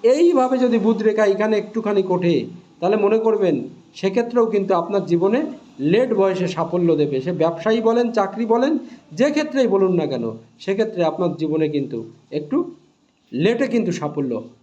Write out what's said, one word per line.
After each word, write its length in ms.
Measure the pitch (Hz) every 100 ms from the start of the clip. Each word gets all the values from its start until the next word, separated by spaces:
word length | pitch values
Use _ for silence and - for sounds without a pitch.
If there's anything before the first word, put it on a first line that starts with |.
এইভাবে 520 | 233 285 349 285 254 262
যদি 200 | 247 226
বুধ 200 | 208 226
রেখা 220 | 214 214 208
এখানে 280 | 202 214 214
একটুখানি 460 | 208 226 214 202 190
ওঠে, 200 | 180 175 151 113 - - -
তাহলে 200 | 175 214
মনে 220 | 202 220
করবেন 360 | 226 208 185 135 - - -
সেক্ষেত্রেও 520 | - 196 190 233 240 226
কিন্তু 260 | 202 196
আপনার 280 | 180 170 196 170
জীবনে 340 | 170 190 247 311 - - - 143
লেট 180 | 202 247
বয়সে 320 | 202 196 185 175
সাফল্য 400 | - 160 175 170 151
দেবে। 200 | 147 135
সে 120 | 143
ব্যবসায়ী 480 | 165 160 165 214 226
বলেন, 260 | 226 240 240
চাকরি 320 | 226 190 190 226
বলেন, 260 | 233 269 311 - - _
যে 160 | 156 277
ক্ষেত্রেই 380 | 294 302 269 233
বলুন 240 | 190 190
না 120 | 175 151
কেন, 180 | 127 117 113 - _
সেক্ষেত্রে 440 | - 196 220 180
আপনার 260 | 160 156 175 147
জীবনে 280 | 156 156 156
কিন্তু 300 | 147 131 117 113 - _
একটু 260 | 147 147 285 - - _ _ _ _ _
লেটে 340 | 123 180 233 262
কিন্তু 240 | 233 180
সাফল্য 400 | - 147 151 135 113 - -